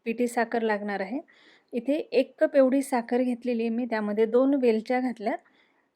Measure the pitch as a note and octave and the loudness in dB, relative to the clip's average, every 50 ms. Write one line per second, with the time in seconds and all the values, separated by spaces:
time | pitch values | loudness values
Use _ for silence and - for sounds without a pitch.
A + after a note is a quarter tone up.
0 | _ A#3 A3+ A#3 A#3+ A#3+ A#3+ B3 A3+ A3+ A#3+ A#3 A3+ A3 G#3+ G3+ G#3 G#3 G3+ G3 | _ -6 -2 -2 -2 -2 0 -2 -2 0 0 -2 0 0 -2 -2 -2 -4 -4 -4
1 | G3 F#3+ A3 D4 E4+ _ _ _ _ - _ _ _ _ - B3 A#3 C4+ C#4+ D#4+ | -4 -6 -6 -8 -8 _ _ _ _ -20 _ _ _ _ -8 -6 -2 -2 -2 -2
2 | - - - A#3+ C4+ - - - D#4 D#4 D#4 C#4+ C4+ B3+ B3 C#4 C4+ - - A#3+ | -2 0 0 0 0 0 0 0 0 2 4 4 4 6 4 0 0 0 -2 -2
3 | A#3 A#3 B3 B3 C4 B3 B3 A#3 - A#3+ B3 A3+ A3+ A#3 A3+ A#3 B3+ A#3 A3+ A3 | -2 0 0 0 0 0 -2 -4 -4 -4 -2 -2 -2 -2 -2 -4 -4 -2 -4 -4
4 | G#3+ G#3 G#3 G#3 A3+ A3 A3+ B3 C4 C4+ C#4+ C#4+ B3+ A#3+ A3 A3 A3 - B3+ B3+ | -2 -2 0 0 0 2 4 2 4 4 2 2 2 2 2 2 0 -2 -2 0
5 | B3+ B3+ A3+ - G3+ A3 D4+ F4+ _ _ _ _ _ _ _ _ _ _ _ | 0 -2 -4 -4 -4 -6 -6 -6 _ _ _ _ _ _ _ _ _ _ _